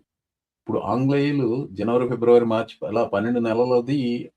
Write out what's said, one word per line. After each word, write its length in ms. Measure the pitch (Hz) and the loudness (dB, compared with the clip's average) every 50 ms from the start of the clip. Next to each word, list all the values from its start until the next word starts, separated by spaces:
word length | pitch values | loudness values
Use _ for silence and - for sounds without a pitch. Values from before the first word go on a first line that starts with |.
| _ _ _ _ _ _ _ _ _ _ _ _ | _ _ _ _ _ _ _ _ _ _ _ _
ఇప్పుడు 200 | _ - - - | _ -4 -4 -4
ఆంగ్లేయులు 880 | - 95 107 123 135 135 139 143 139 143 147 143 127 110 117 135 147 - 98 | -2 -2 -2 0 0 2 2 2 0 0 0 0 0 0 -2 -2 -4 -8 -8
జనవరి, 360 | 98 104 110 120 123 127 123 | -6 -4 0 0 0 0 0
ఫిబ్రవరి, 360 | 123 113 117 120 120 120 120 | -4 -2 4 6 6 6 6
మార్చి 440 | 113 113 110 110 - - - - - | 4 0 -2 -2 -4 -8 -12 -10 -4
అలా 160 | 101 117 117 | -2 -2 -2
పన్నెండు 360 | 113 - 101 104 120 123 123 | 0 -2 -2 -2 0 -2 -2
నెలలది 920 | 117 117 110 113 123 127 127 123 120 123 143 147 127 120 120 123 156 - _ | 0 0 0 0 2 2 2 0 2 0 -2 -2 -2 -2 -4 -6 -8 -12 _